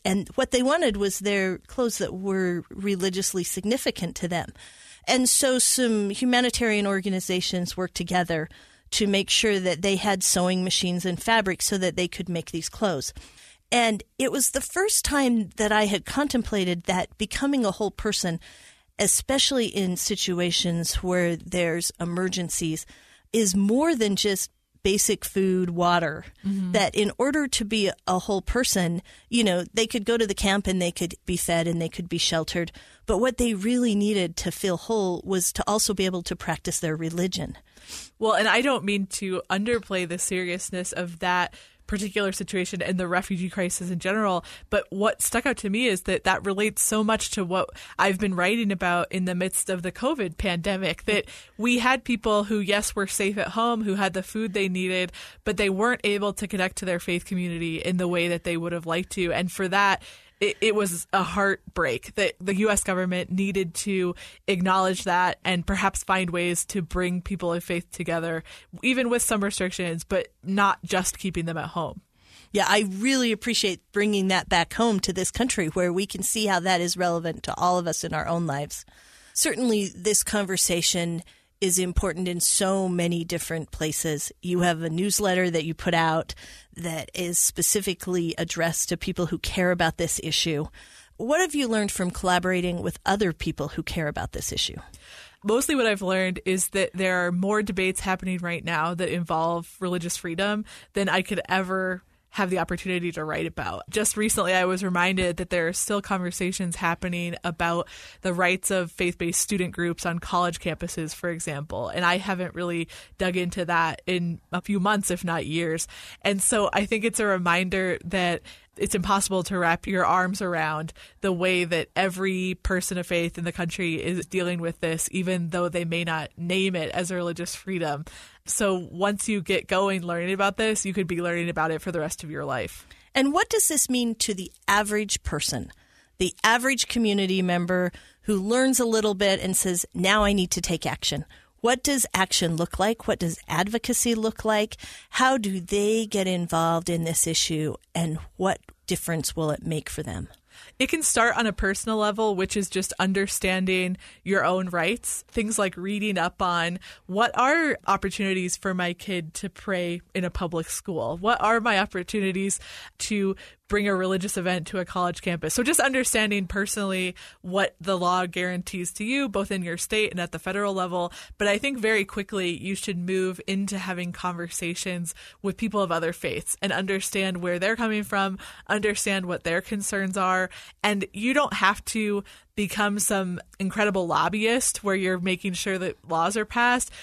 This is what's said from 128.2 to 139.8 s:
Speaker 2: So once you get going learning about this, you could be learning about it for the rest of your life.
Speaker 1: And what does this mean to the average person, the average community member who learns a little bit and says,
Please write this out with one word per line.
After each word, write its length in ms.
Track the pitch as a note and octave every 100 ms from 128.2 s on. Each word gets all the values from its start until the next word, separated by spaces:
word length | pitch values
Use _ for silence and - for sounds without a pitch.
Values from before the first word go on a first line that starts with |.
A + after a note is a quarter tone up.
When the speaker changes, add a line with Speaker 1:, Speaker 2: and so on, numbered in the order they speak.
| - - -
Speaker 2:
So 420 | - G#3 F#3 F3
once 380 | E3+ G3 G3+ -
you 140 | G#3
get 260 | E3 F#3+ -
going 340 | F#3 G3 F#3+
learning 300 | E3+ E3+ F3
about 240 | F#3+ G3+ G3+
this, 300 | A3 G#3+ G3
you 80 |
could 120 | F#3+ E3+
be 140 | E3+
learning 300 | F3 E3+ E3+
about 220 | D#3 D#3+
it 100 | D#3+
for 100 | F#3+
the 80 | E3+
rest 240 | D#3 -
of 60 | D#3
your 160 | D3 C#3
life. 400 | B2+ E2+ - - - _
Speaker 1:
And 200 | C4+ C#4
what 160 | D#4+ G#4+
does 180 | A4 -
this 220 | D4+ -
mean 240 | B3 A#3
to 180 | A3+ -
the 180 | F#3+ F3 - -
average 560 | G3+ G#3 G#3+ G#3 -
person, 460 | - D3 - B2+ - - _ _ _ -
the 180 | F3+ -
average 460 | G#3+ A#3 B3+ B3+ -
community 540 | A#3+ A3 G3+ F#3+ F#3+
member 500 | F3+ F3 F3 F#3 F3 - - _
who 140 | - G3+
learns 440 | G3 A#3+ C4 B3+
a 60 | A#3
little 280 | A3 G#3+
bit 260 | G3 G3+ F#3+
and 140 | F#3
says, 300 | F#3 F#3+ F3